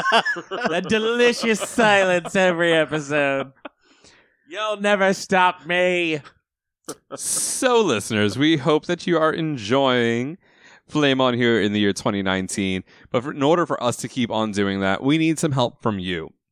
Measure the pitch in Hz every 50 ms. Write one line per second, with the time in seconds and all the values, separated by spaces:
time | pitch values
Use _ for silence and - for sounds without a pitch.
0 | - - 214 226 - - 175 180 165 - 190 208 247 214 160 175 190 165 220 220
1 | 220 220 233 240 240 240 240 240 - 233 220 196 196 - - - 233 214 202 196
2 | 190 185 180 175 165 165 - 196 190 185 175 165 175 170 165 160 156 - 143 156
3 | 147 139 147 151 143 139 139 135 135 135 - _ _ - - _ _ _ _ _
4 | _ - _ _ _ _ _ _ _ _ 156 196 214 214 214 202 202 208 208 196
5 | 196 190 196 190 - - 196 185 180 180 175 - - 151 175 180 180 180 180 175
6 | 175 165 156 147 - - _ _ _ _ _ _ _ _ _ _ _ - - -
7 | _ _ - - - - - - - - - - 277 254 247 233 220 175 123 104
8 | 101 - 117 104 104 104 101 123 143 156 165 151 - 165 151 151 - - 175 170
9 | - - 170 160 156 156 - - 160 156 151 127 104 98 120 135 139 131 123 123
10 | 120 117 117 117 123 139 165 - _ _ _ _ _ - - - _ _ - 151
11 | 147 139 135 131 131 127 123 117 123 120 117 107 92 104 101 107 104 101 95 -
12 | - 120 104 101 95 95 95 92 95 92 - - 98 95 92 92 - - _ _
13 | - - - 127 117 147 - 151 135 143 165 175 170 - 151 - - 123 117 -
14 | - 117 - 135 120 104 110 110 110 110 101 101 101 98 98 98 98 95 95 -
15 | - 135 147 160 160 160 160 151 - 165 139 135 123 117 - _ - 120 107 98
16 | 90 92 92 85 80 - - _ _ _